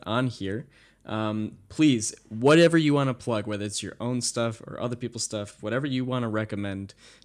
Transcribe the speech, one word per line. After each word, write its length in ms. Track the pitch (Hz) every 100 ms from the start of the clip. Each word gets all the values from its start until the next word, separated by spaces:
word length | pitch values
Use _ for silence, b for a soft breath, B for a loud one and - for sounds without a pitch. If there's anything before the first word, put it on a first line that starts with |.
on 240 | - 113 127
here. 380 | - 95 110 - b b b -
Um, 520 | 107 107 107 107 - -
please, 440 | - 156 120 107 - -
whatever 480 | 110 131 160 165 165
you 160 | 151
wanna 200 | 143 135 120
plug, 300 | - 107 104
whether 180 | 104 104
it's 160 | -
your 120 | 98 -
own 220 | 120 123
stuff 400 | 120 - 117 110 -
or 140 | -
other 160 | 120 123
people's 280 | 120 117
stuff, 380 | - 107 101 -
whatever 240 | 107 120 143
you 180 | 127 127
wanna 240 | 127 117
recommend 640 | 107 107 101 101 98 98 - b b